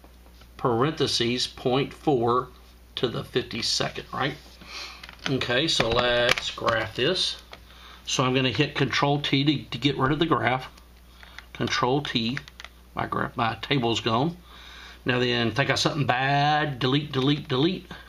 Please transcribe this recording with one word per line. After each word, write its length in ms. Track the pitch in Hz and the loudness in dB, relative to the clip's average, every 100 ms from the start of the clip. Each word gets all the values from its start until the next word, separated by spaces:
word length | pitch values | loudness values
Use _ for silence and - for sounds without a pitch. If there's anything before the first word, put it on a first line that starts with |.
| - - - - - - | -20 -20 -20 -20 -20 -4
parentheses, 880 | 135 113 147 151 127 - 120 123 - | 0 2 2 0 0 0 0 0 -4
point 480 | - 127 123 - | -4 0 0 0
four 540 | - 160 127 120 123 123 - - - - - | -2 2 2 4 2 0 -8 -20 -20 -16 -4
to 100 | 123 | -4
the 160 | - | -4
fifty-second, 840 | - 127 117 113 - - - - - | -4 -4 -2 -4 -2 -2 -2 -6 -8
right? 220 | - 143 147 - - - - - - - - - | -4 -4 -6 -14 -20 -16 -14 -14 -14 -18 -10 -4
Okay, 380 | 98 - 123 160 | -2 0 0 2
so 200 | - 113 | 2 2
let's 600 | 120 123 120 120 - - | 2 2 4 4 2 -2
graph 460 | - 117 113 110 127 | -2 0 0 -2 -2
this. 400 | 139 185 - - - - - - - - - | 0 0 -2 -6 -14 -20 -20 -20 -20 -16 -6
So 180 | - | 0
I'm 100 | 127 | 2
gonna 160 | 131 131 | 2 2
hit 240 | 110 143 | 2 0
Control 460 | - 127 - 143 143 | 0 0 2 2 2
T 240 | - 139 | 2 2
to, 260 | 143 135 - | 4 2 -2
to 80 | 117 | 0
get 200 | 139 135 | 0 2
rid 120 | 135 | 2
of 80 | 147 | 2
the 80 | 165 | 2
graph. 400 | 123 117 131 - - - - - - - - - | 2 2 0 -2 -16 -20 -20 -20 -20 -20 -20 -12
Control 480 | - 120 - 123 143 | -4 -2 0 2 2
T, 380 | 143 123 113 143 - - - - - | 0 -2 -2 -4 -8 -18 -20 -20 -10
my 120 | - - | -6 -2
graph, 300 | - 135 123 | -2 -2 -2
my 180 | 113 110 | -2 -2
table's 400 | - 143 117 110 | -2 0 2 0
gone. 340 | 120 113 160 - - - - - - - | 2 2 0 -2 -12 -20 -20 -20 -20 -8
Now 140 | 123 123 | -2 0
then, 320 | 123 120 113 | 2 2 0
think 180 | 107 135 | 0 0
of 100 | 127 | 2
something 280 | 160 160 131 | 0 2 0
bad, 720 | 127 135 143 147 151 151 120 | 2 2 2 4 2 0 -2
delete, 340 | 131 143 147 | 0 0 0
delete, 360 | 131 135 147 - | 0 2 0 0
delete. 360 | 127 170 185 - - | 2 2 0 -8 -18